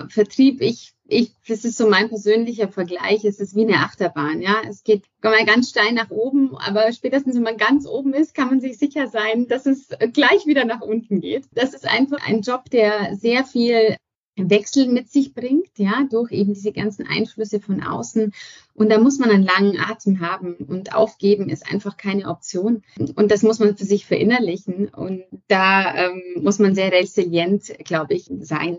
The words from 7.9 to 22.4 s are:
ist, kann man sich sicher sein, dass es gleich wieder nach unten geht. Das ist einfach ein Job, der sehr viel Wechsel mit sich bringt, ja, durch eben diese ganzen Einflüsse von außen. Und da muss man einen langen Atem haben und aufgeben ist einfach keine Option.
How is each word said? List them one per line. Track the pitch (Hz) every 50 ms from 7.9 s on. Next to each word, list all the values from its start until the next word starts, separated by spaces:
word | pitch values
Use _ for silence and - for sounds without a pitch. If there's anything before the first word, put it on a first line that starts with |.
| - 269 269 269 262
ist, | 285 311 - -
kann | 311 262 247
man | 269 262
sich | 247 262 226
sicher | - 294 285 - 302 269
sein, | 208 226 220 214 220 220 240 247
dass | 240 247 269 -
es | 277 269 277 - - - - 226 233
gleich | - 294 262 254 381 403 392
wieder | 302 294 277 240
nach | 226 233 233
unten | - 208 226 233 - - 202 175
geht. | 170 180 214 277 - _ -
Das | 226 254 269 -
ist | - -
einfach | - - 226 269 277 285 - -
ein | - 214 226
Job, | 202 247 247 247 - -
der | - 233 214 208 214 208 196 - 202
sehr | 196 - 233 240 254 262
viel | - - 240 233 240 233 226 220 214 - - _ _ _ _ _ _ - 202
Wechsel | 185 175 202 208 208 - - 277 262
mit | 247 240 247 247 _
sich | - 285 269 - -
bringt, | 233 240 254 277 320 392 - _ -
ja, | 196 196 220 262 285 277
durch | 220 233 240 233
eben | - - 202 202 202
diese | 196 196 208
ganzen | 202 - 202 214 202 - -
Einflüsse | - 151 190 226 - - 220 220 208 214 208
von | - - 190 190
außen. | - - - - 233 - - 226 220 208 - - - - - - _ _ _
Und | - 214 220
da | 220 220
muss | 226 277 269
man | - 247 226
einen | 208 196
langen | 190 185 185 196 196 202 185 160
Atem | 160 196 226 - - 202 190 185
haben | 170 170 185 - 185 175 175
und | - - 135 175 185 196 - -
aufgeben | - 220 214 - - - 202 208 196 196 -
ist | - - - -
einfach | 160 202 - 202 -
keine | - - 202 190 202 190
Option. | - 170 -